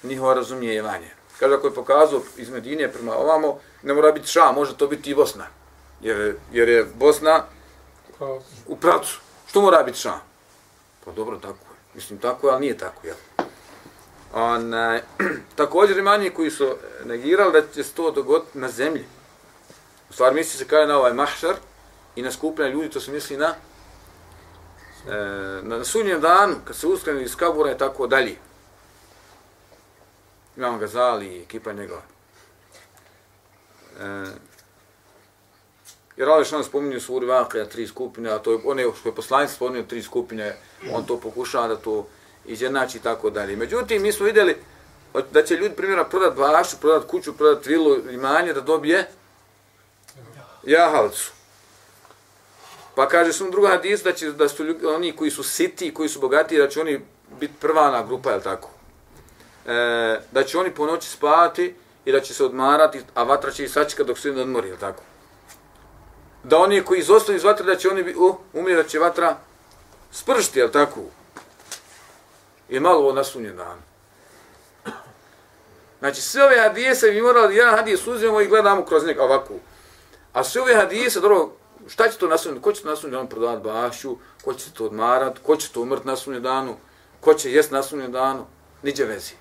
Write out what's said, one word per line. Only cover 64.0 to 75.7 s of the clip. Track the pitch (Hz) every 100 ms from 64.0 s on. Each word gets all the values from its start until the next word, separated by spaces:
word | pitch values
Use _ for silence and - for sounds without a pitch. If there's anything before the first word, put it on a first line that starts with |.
| 131
dok | 120
se | 143
ne | 135
odmori, | 127 123 98
jel | 92
tako? | 98 92 - _ _ _ _ - _ _ - - - - - _
Da | 127 156
oni | 190 202
koji | 185 185
izostanu | 151 214 214 190
iz |
vatre, | 185 208 180
da | 180
će | 185
oni | 190
bi-, | 175 -
u-, | 180 185 -
umrijeti, | 151 185 170
da | 156
će | 156
vatra | 170 170 170 160 - _ _ _ _ _ _
spržiti, | - - 247 190 127
jel | 120
tako? | 143 143 - 95 _ _ - - _ - - _ - - - _ _ _ _ _
I | 131
malo | 165 170
ovo | 139
na | 135
sudnjem | 135 131 107 90
danu. | 87 85 - _ _ _ _ - _ _ _ _ - - - - _ _ _ _ _